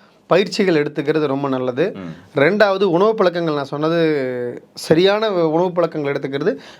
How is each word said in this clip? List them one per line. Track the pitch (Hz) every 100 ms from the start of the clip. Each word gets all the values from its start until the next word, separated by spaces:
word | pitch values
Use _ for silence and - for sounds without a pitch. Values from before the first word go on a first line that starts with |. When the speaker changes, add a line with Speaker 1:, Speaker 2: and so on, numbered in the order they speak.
| _ _ -
Speaker 1:
பயிற்சிகள் | 175 208 - 185 156
எடுத்துக்கிறது | 147 151 143 156 147
ரொம்ப | 139 139
நல்லது. | 131 127 123 180 98
Speaker 2:
ம். | 87 80 - 143
Speaker 1:
ரெண்டாவது, | 147 208 208 190
உணவு | 202 165 214 220
பழக்கங்கள், | 185 170 165
நான் | 147 139
சொன்னது | 147 156 170 160 147 127 123 123 - -
சரியான | - - 160 190 208 220
உ-, | 180 165
உணவு | 160 185
பழக்கங்கள் | 175 160 160 143
எடுத்துக்கிறது | 143 135 139 165 269 - -